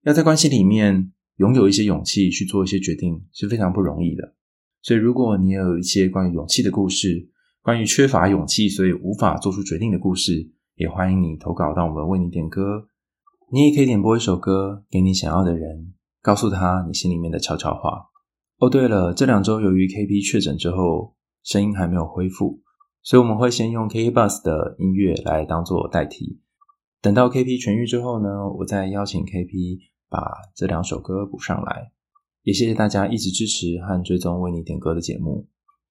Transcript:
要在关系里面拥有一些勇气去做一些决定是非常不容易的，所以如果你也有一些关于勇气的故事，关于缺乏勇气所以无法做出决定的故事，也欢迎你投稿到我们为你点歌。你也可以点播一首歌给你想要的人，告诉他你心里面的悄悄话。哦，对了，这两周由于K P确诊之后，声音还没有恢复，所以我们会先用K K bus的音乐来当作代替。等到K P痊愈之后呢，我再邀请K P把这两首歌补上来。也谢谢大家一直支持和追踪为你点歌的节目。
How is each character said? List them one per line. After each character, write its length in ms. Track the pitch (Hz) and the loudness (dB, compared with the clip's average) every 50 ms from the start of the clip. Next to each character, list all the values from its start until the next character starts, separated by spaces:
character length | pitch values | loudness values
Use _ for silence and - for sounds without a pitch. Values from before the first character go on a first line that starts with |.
要 100 | _ 147 | _ 2
在 100 | 151 165 | 2 4
关 140 | 151 160 156 | 4 4 4
系 140 | 151 - 151 | 4 4 4
里 120 | 135 113 | 4 4
面 520 | 92 95 107 110 104 101 98 95 95 92 _ _ _ _ _ | 4 4 4 4 4 4 4 2 0 -4 _ _ _ _ _
拥 180 | - 98 104 127 | 2 2 4 6
有 140 | 131 101 98 | 6 6 6
一 20 | |
些 140 | 98 101 107 | 4 4 2
勇 180 | 104 85 76 - | 2 0 -2 -4
气 260 | - - 104 98 90 | -4 0 2 2 2
去 140 | 85 - 98 | 0 -2 -4
做 220 | 92 - 98 92 | -2 0 -2 0
一 20 | |
些 100 | 92 101 95 | 0 -2 -2
决 140 | - 90 80 | -2 -4 -4
定 320 | - 92 87 82 82 92 _ | -4 -4 -4 -4 -6 -10 _
是 160 | _ - 107 | _ -8 -4
非 80 | 101 117 | -4 0
常 160 | 113 101 90 | 0 0 0
不 100 | 90 107 | 2 0
容 220 | 95 85 78 80 87 | 0 0 0 -2 -2
易 100 | 85 78 | -2 -2
的， 220 | - - - _ _ _ _ _ _ _ _ _ _ | -4 -10 -12 _ _ _ _ _ _ _ _ _ _
所 140 | - - 120 | 0 2 2
以 40 | 113 | 4
如 140 | 110 120 123 | 4 2 2
果 240 | 127 123 113 104 | 2 2 2 2
你 140 | 92 92 95 | 2 2 2
也 40 | 95 | 2
有 220 | 95 95 92 87 | 0 0 0 0
一 40 | 85 | -2
些 280 | 90 - - 98 92 92 | -2 0 2 2 2 2
关 200 | 92 95 92 90 | 2 0 0 0
于 40 | 85 | -2
勇 120 | 82 - | -2 -2
气 160 | - - - | -2 -2 0
的 80 | 120 101 | 0 0
故 200 | 90 104 98 92 | 0 0 0 0
事， 420 | 92 - - 95 87 85 87 _ _ _ _ _ _ _ | -2 -2 -2 -2 -2 -2 -6 _ _ _ _ _ _ _
关 200 | _ - 117 117 | _ -2 0 0
于 40 | 110 | 0
缺 200 | 104 - - 139 | 0 4 4 4
乏 220 | 135 135 87 87 | 4 4 2 4
勇 180 | 98 98 92 80 | 4 2 2 0
气 220 | - - - 107 | -2 0 2 2
所 180 | 98 - - 95 | 2 2 2 2
以 60 | 92 | 2
无 220 | 85 - - 92 107 | 2 0 -4 -6 -2
法 240 | - 120 90 78 | 0 0 0 0
做 140 | - - 101 | 0 -2 -4
出 120 | 95 101 95 | -4 -4 -6
决 160 | 92 90 85 | -6 -4 -4
定 100 | 110 113 | -2 -2
的 80 | 95 | -2
故 160 | 82 - 95 90 | 0 0 -2 -2
事， 380 | - - - 87 80 80 - _ _ _ _ _ | 0 0 -2 -2 -2 -4 -10 _ _ _ _ _
也 140 | - - 82 | -6 -6 -4
欢 240 | 82 95 92 92 95 | -2 -2 0 2 2
迎 80 | 92 | 2
你 160 | 90 80 80 | 2 0 -2
投 160 | 78 - 82 82 | -6 -6 -8 -4
稿 200 | - 85 76 78 | -2 -2 -2 0
到 120 | 87 85 | -2 -2
我 80 | 78 78 | -2 -2
们 120 | 78 76 | -4 -2
为 120 | 82 95 92 | -2 0 0
你 100 | 87 87 | -2 -2
点 200 | 85 87 80 78 | -4 -4 -6 -4
歌。 380 | - 98 98 101 104 107 107 _ _ _ _ _ _ _ _ _ _ _ _ _ 123 | -4 -4 -4 -4 -4 -6 -10 _ _ _ _ _ _ _ _ _ _ _ _ _ 2
你 160 | 131 147 147 | 6 6 6
也 60 | 147 | 6
可 60 | 143 | 6
以 40 | 139 | 4
点 160 | 131 117 101 | 4 4 2
播 160 | 98 110 113 | 4 4 2
一 20 | 117 | 2
首 160 | 117 104 90 | 2 0 -2
歌 480 | 90 - 95 95 95 98 98 101 101 _ _ | 0 0 0 0 0 0 -4 -8 -12 _ _
给 100 | - 95 | 0 2
你 140 | 92 95 92 | 4 4 2
想 180 | - - 80 | 0 -2 0
要 120 | 80 87 95 | 0 2 2
的 120 | 87 85 | 2 0
人， 380 | 80 80 78 78 80 82 90 - _ _ _ _ _ | -2 -4 -8 -10 -12 -14 -16 -18 _ _ _ _ _
告 140 | _ - 101 | _ 0 2
诉 140 | - 117 107 | 2 2 0
他 340 | 98 90 92 90 92 92 90 | 0 0 0 0 0 0 -2
你 60 | 85 - | -4 -6
心 180 | - - 90 | -4 -2 -2
里 60 | 87 | -2
面 140 | 82 85 82 | -2 -4 -4
的 60 | 82 | -4
悄 180 | 80 - - 78 | -6 -4 -4 -6
悄 200 | 78 - 76 - | -4 -4 -4 -6
话。 340 | - - 82 - - - _ _ _ _ _ _ _ _ _ _ | -2 -2 -4 -4 -4 -8 _ _ _ _ _ _ _ _ _ _
哦， 100 | _ 127 | _ 2
对 200 | 127 127 139 131 | 4 4 4 4
了， 260 | 117 110 98 90 87 - | 4 4 2 2 0 2
这 140 | - 135 | 2 2
两 160 | 131 120 101 95 | 4 4 4 4
周 180 | 107 110 110 | 2 0 2
由 120 | 107 95 92 | 2 4 4
于 140 | 92 95 | 4 4
K 200 | 92 95 104 104 | 2 0 -4 -2
P 140 | 101 101 101 | 0 0 -2
确 180 | 98 - - 107 | 0 0 0 0
诊 180 | - - 69 | 0 0 -2
之 140 | 85 - 87 | -2 -4 -2
后， 440 | 87 95 92 87 82 82 82 - _ _ _ _ _ _ _ | 0 0 0 0 0 -2 -4 -8 _ _ _ _ _ _ _
声 180 | - - 101 | -2 0 0
音 140 | 101 104 104 | 2 0 0
还 100 | 98 90 | -2 -2
没 100 | 85 90 | 0 0
有 80 | 87 80 | -2 -2
恢 200 | 80 - 90 92 | -4 -4 -4 -4
复， 340 | 92 - - 98 71 - - _ _ _ _ _ _ _ _ _ | -4 -2 -4 -4 -4 -4 -8 _ _ _ _ _ _ _ _ _
所 160 | - - 127 | 6 6 6
以 20 | |
我 60 | 123 | 6
们 100 | 117 110 | 6 2
会 140 | 107 123 123 | 2 0 0
先 180 | 120 - 113 113 | 0 0 -2 -2
用 180 | 117 113 113 | -2 -4 -4
K 180 | 104 - 113 117 | -4 -2 0 -2
K 60 | 117 | 2
bus 320 | - 117 110 101 - - _ | 2 2 2 2 0 -2 _
的 320 | 82 78 78 - - - - | -2 -2 0 -2 -4 -4 -2
音 140 | 87 95 92 | 0 0 2
乐 200 | 98 101 90 82 - - | 2 2 2 0 -2 -2
来 220 | 78 78 78 76 | -2 -2 -2 -2
当 180 | 76 80 82 85 | -2 -4 -4 -2
作 240 | - 90 85 - | -2 -2 -2 -2
代 180 | - - 85 71 | -2 -2 -2 -2
替。 360 | - - - - - - - _ _ _ _ _ _ _ _ _ _ _ _ | -2 -8 -12 -12 -12 -12 -16 _ _ _ _ _ _ _ _ _ _ _ _
等 140 | - 107 101 | 0 2 4
到 160 | 120 123 123 | 4 4 4
K 140 | 127 131 127 | 2 0 0
P 140 | 127 123 | 0 -2
痊 160 | 123 - 104 101 | -4 -2 -2 0
愈 120 | 113 120 | 0 0
之 160 | 117 123 123 | 0 -2 -2
后 180 | 120 127 120 110 104 | -2 -4 -4 -4 -4
呢， 260 | 98 98 101 98 98 95 | -4 -4 -6 -6 -8 -6
我 80 | 90 92 | -8 -8
再 220 | - 101 98 95 | -4 -4 -4 -4
邀 180 | 95 98 101 101 | -4 -4 -4 -6
请 180 | 98 - 85 - | -4 -4 -6 -6
K 200 | - - 92 90 | -4 -6 -6 -6
P 380 | - - 92 90 90 92 92 _ _ _ _ _ _ | -6 -6 -6 -6 -6 -6 -10 _ _ _ _ _ _
把 100 | - - - - - - - _ _ | -8 -6 -6 -6 -10 -12 -18 _ _
这 100 | - - | -6 -4
两 180 | - 82 82 87 | -4 -2 -4 -4
首 160 | - - - | -6 -6 -8
歌 260 | - - 92 95 104 | -6 -6 -6 -6 -6
补 120 | 101 - | -8 -10
上 240 | - - - 90 - - | -12 -8 -6 -6 -6 -4
来。 280 | - - - - - _ _ _ _ _ _ _ _ _ _ _ | -6 -8 -10 -10 -18 _ _ _ _ _ _ _ _ _ _ _
也 100 | - 98 | -2 0
谢 120 | - 123 | 2 0
谢 80 | 113 110 | 0 2
大 140 | 107 107 | 0 0
家 200 | 104 98 98 98 | 0 2 0 0
一 100 | 95 117 | 0 -2
直 120 | 110 - 98 | -2 -4 -4
支 160 | 95 - 110 | -2 -2 -2
持 340 | 107 - - 90 85 85 87 | -2 -2 -4 -4 -4 -4 -4
和 200 | 90 98 95 90 90 | -4 -4 -4 -4 -2
追 140 | 90 90 | -2 -2
踪 220 | 87 - 87 87 90 | -2 0 -2 -2 -2
为 100 | 90 90 | -4 -4
你 120 | 85 82 82 | -4 -6 -6
点 160 | - 80 71 | -8 -8 -6
歌 160 | - 78 82 | -4 -4 -4
的 60 | 85 | -2
节 180 | 82 - - - | -4 -6 -8 -6
目。 280 | - - - - - _ _ _ _ _ _ _ _ _ | -6 -6 -6 -8 -10 _ _ _ _ _ _ _ _ _